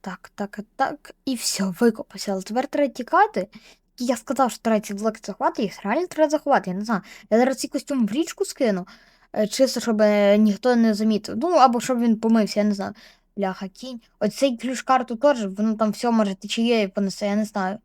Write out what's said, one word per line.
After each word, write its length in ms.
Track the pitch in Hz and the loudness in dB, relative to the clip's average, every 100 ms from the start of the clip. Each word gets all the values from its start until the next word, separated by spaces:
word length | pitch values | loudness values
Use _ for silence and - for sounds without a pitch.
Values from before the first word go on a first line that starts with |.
Так, 300 | - 180 - | -14 -16 -18
так, 260 | - 202 - 208 _ | -12 -12 -12 -18 _
так, 380 | 269 294 - - | -4 -4 -16 -12
і 100 | - | -8
все, 300 | 247 - - 196 175 | -6 -4 -4 -4 2
викопався. 520 | 233 220 - 190 - | 2 2 -10 -12 -6
Але 100 | 190 | -6
тепер 240 | 185 220 262 | -4 -4 -4
треба 260 | 294 285 | 0 -2
тікати. 560 | - 240 320 427 427 185 - - _ _ _ | -2 -2 2 2 0 -8 -12 -20 _ _ _
І 60 | |
я 120 | 240 240 | -4 -4
сказав, 340 | - 262 254 | -4 0 0
що 120 | - | 0
треба 180 | - 220 | -2 -2
ці 140 | 214 | -2
блоки 260 | 202 220 220 | -6 -6 -6
заховати, 380 | - 190 294 339 | -12 -4 -4 -2
їх 200 | 208 - | -6 -6
реально 240 | 196 254 359 | -4 -2 -4
треба 240 | - 302 | 0 0
заховати, 400 | 302 294 247 - | 0 2 2 2
я 60 | 180 | -6
не 80 | |
знаю. 160 | 214 208 - - - | -4 -4 -6 -20 0
Я 80 | 220 | 2
зараз 200 | 254 262 | 2 0
цей 120 | - | -6
костюм 360 | 285 - 277 214 | -6 -4 -2 0
в 60 | |
річку 320 | 226 330 - | -2 -4 -4
скину, 420 | 392 - 247 190 180 - _ _ _ - | -8 -2 0 0 -4 -18 _ _ _ -4
е, 100 | 214 | -2
чисто, 340 | - 262 233 | 2 0 0
щоб, 220 | 233 220 | -2 2
е, 360 | 214 208 202 208 | 4 4 4 6
ніхто 380 | 214 196 247 240 | 4 2 2 4
не 180 | 226 | 2
замітив. 420 | 202 220 214 - 202 | 2 0 0 -2 -4
Ну, 120 | 320 | 2
або 320 | 349 254 240 | 6 6 4
щоб 200 | 226 254 | -2 0
він 160 | 240 220 | 2 2
помився, 440 | 226 226 202 - | 2 2 2 0
я 60 | 208 | 0
не 80 | |
знаю. 180 | 202 202 202 - _ _ - | 0 -6 -12 -20 _ _ -6
Бляха, 320 | 190 185 190 | -4 -4 -12
кінь. 320 | _ 254 240 _ _ | _ -14 -14 _ _
Оцей 360 | 214 - 277 233 | -4 0 0 0
ключ-карту 600 | 240 247 - 262 240 233 | -6 -8 0 0 0 0
теж, 300 | 294 269 202 | 2 2 -2
воно 280 | 190 214 | -2 -2
там 160 | 220 220 | 0 -2
все, 200 | 208 240 | 0 0
може, 240 | 226 202 | 2 0
течією 560 | 190 202 - 233 233 196 | -2 -6 -2 2 2 0
понесе, 360 | 202 196 - 208 | -2 -4 -4 -4
я 100 | 208 | -2
не 80 | |
знаю. 340 | 214 208 185 214 | -2 -4 -4 -6